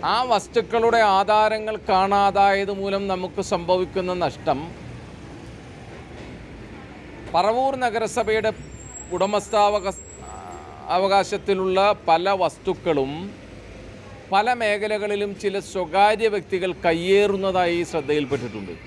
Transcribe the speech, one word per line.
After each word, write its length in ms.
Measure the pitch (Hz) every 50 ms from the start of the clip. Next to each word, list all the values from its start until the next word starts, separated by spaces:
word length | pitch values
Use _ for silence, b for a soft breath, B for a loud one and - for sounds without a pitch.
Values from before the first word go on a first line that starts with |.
| - 156 196
ആ 20 | 226 254 254 233
വസ്തുക്കളുടെ 680 | 202 - - - 233 220 - - 233 226 233 226 233 220 208 190 190
ആധാരങ്ങൾ 580 | 202 196 214 214 214 214 220 220 214 214 214 208 - - 208
കാണാതായത് 800 | 185 190 196 202 202 202 196 196 202 196 196 196 196 196 196 202 190 196
മൂലം 220 | 196 196 196 196 196 190
നമുക്ക് 300 | 180 185 180 156 202 190 - 208
സംഭവിക്കുന്ന 600 | 180 170 170 185 185 185 180 - 190 185 180 180 180 170
നഷ്ടം 340 | 143 123 - - 165 143 131 156 175 - - - - - - - - - - - - - - - - - - - - - - - - - - - - - - - - - - - - - - - - - - - - - - - - - - - - -
പറവൂർ 400 | 165 180 208 226 247 262 269 277 254 254
നഗരസഭയുടെ 640 | 240 208 226 226 202 - 247 226 202 220 220 214 220 - - - - - - - - - - - - 175
ഉടമസ്ഥാവകാശ-, 880 | 175 185 196 208 208 196 - - 214 208 208 208 208 180 196 185 - - - - - - - - 98 90 90 87 87 80 78 78 - 69 - 165
അവകാശത്തിലുള്ള 840 | 180 190 196 196 196 185 - 208 190 - - 196 190 190 190 185 190 196 208 208 202 - -
പല 160 | 165 165 175 190 202 190 180
വസ്തുക്കളും 720 | 160 - - - 190 180 - - 170 160 143 131 135 143 160 180 202 220 - - - - - - - - - - - - - - - - - - - 190
പല 140 | 196 214 233 247 240
മേഖലകളിലും 720 | 233 208 208 208 202 214 214 208 202 208 208 202 202 202 202 - -
ചില 120 | 202 190 202 190 -
സ്വകാര്യ 580 | - 196 180 160 151 190 196 208 220 208 226 220 202
വ്യക്തികൾ 360 | 202 156 - - 185 175 185 175 - -
കയ്യേറുന്നതായി 920 | 170 165 170 170 180 190 202 208 202 196 196 190 190 185 185 180 175 170 170 170 165
ശ്രദ്ധയിൽപ്പെട്ടിട്ടുണ്ട്. 840 | - 165 143 135 147 151 143 123 139 135 120 120 101 107 98 92 85 76 -